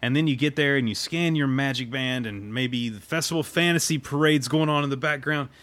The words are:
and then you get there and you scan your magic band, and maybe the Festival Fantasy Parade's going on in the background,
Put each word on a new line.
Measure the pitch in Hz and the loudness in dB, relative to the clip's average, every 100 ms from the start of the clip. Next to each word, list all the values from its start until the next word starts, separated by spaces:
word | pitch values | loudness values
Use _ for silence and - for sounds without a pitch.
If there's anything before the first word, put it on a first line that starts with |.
and | 120 139 | 0 2
then | 160 | 2
you | 123 | 2
get | 147 151 | 0 2
there | 143 139 | 2 2
and | 117 | 2
you | 101 | -2
scan | - 165 170 156 | -4 -2 0 2
your | 139 | 2
magic | 131 139 127 120 | 2 0 -2 -6
band, | 135 127 127 113 | -4 -4 -4 -4
and | 101 104 | -8 -8
maybe | 120 127 123 120 | -4 -2 -2 -4
the | 104 | -6
Festival | - 160 151 165 | -6 -4 -2 -2
Fantasy | 143 170 175 170 - 156 | -2 2 2 2 2 -2
Parade's | - 143 151 151 123 | -2 2 4 4 2
going | 156 156 | 2 2
on | 147 | 2
in | 143 | 0
the | 135 | -2
background, | 151 143 151 151 131 - | -2 -2 -2 -2 -4 -10